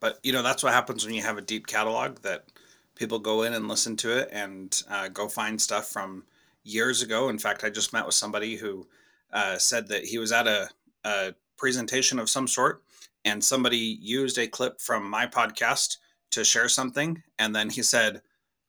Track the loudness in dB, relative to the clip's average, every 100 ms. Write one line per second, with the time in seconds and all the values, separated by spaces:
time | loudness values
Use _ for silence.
0 | -2 0 0 2 2 2 4 4 4 -2
1 | -4 -2 -2 -4 -4 -6 -2 0 2 0
2 | -2 -4 -6 -6 -8 -20 -20 _ _ -8
3 | -4 -2 0 2 2 -2 -2 0 0 -2
4 | 0 0 0 -4 -8 -10 -4 -4 -2 -4
5 | -4 -4 -4 -2 -2 -2 0 -2 -4 -6
6 | -8 -10 -18 _ _ _ -6 0 0 0
7 | 0 0 0 -2 -2 -2 -4 -2 -2 -2
8 | 0 0 0 -4 -4 -6 -8 -8 -14 _
9 | _ _ _ -2 0 2 2 2 -2 -4
10 | -4 -4 2 4 4 2 0 -10 _ _
11 | -2 -2 -2 -6 _ -4 -2 0 0 0
12 | 2 2 0 0 0 2 2 0 _ -20
13 | -20 _ -2 0 2 2 2 2 0 -4
14 | -2 0 0 0 -2 -2 -4 -2 -2 -2
15 | -2 -2 0 2 0 2 2 2 0 -4
16 | _ _ _ 2 4 4 4 2 0 0
17 | -2 -4 -6 -2 0 2 -2 0 4 4
18 | 4 0 -10 _ _ _